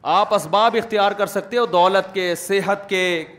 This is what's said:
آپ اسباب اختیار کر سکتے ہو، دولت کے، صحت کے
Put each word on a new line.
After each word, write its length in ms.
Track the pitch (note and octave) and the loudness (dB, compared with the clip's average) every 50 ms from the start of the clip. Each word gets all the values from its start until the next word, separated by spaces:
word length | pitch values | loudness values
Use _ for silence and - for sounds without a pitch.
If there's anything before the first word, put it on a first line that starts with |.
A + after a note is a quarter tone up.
| - | 0
آپ 320 | B2+ E3 F#3+ G#3 G3+ G#3+ | 2 2 2 2 2 0
اسباب 420 | G3 D3 D#3 F3 G3+ A3 A#3 G#3+ A#3 | -2 0 0 0 2 2 4 2 0
اختیار 340 | G#3 - G#3+ G#3 G3 G3+ G3+ | -4 -2 -2 0 0 0 0
کر 140 | G3 G3+ | 0 -4
سکتے 320 | F#3 - G3+ - - A#3+ A#3+ | -2 -2 -6 -6 -4 -2 -2
ہو، 80 | A#3+ | -2
دولت 480 | A3 F3 F3+ F3 F#3 G3 G3 F#3+ F#3+ - | 0 2 4 4 4 4 2 0 0 -6
کے، 200 | F#3+ F#3 F3+ E3+ | -4 -2 -2 -4
صحت 540 | E3 - - G3 G3 F#3 F#3 G3+ G3+ G3+ - | -4 -4 -2 -2 -2 0 0 -2 -4 -4 -4
کے 360 | G3+ F#3 F#3 F3+ F3 E3 D#3 D#3 - | -2 0 0 0 0 -2 -4 -8 -16